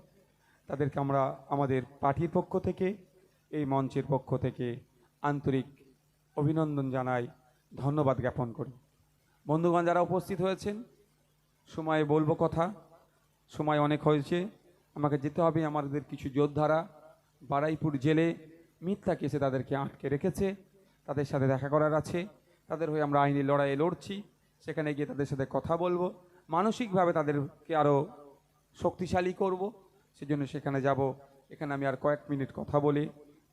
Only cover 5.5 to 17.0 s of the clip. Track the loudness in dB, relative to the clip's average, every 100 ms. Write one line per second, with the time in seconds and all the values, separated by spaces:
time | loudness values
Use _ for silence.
5.5 | 0 -2 -10 -20 _ _ _ _ -2 0
6.5 | 2 0 -2 -2 -2 0 -2 -2 -8 _
7.5 | _ _ -6 -2 2 2 2 0 -2 -4
8.5 | -6 -10 -12 _ _ _ _ _ _ -2
9.5 | 0 2 2 4 2 2 0 -2 -2 -2
10.5 | -2 -4 -8 -10 _ _ _ _ _ _
11.5 | _ _ -8 0 0 4 4 2 2 0
12.5 | 0 -2 -4 -16 -20 _ _ _ _ _
13.5 | -4 0 2 2 2 2 2 2 -2 -2
14.5 | -8 _ _ _ -4 -2 0 -2 2 2
15.5 | 2 0 -2 -4 -6 -6 -10 -4 0 0
16.5 | 2 2 2 -2 -10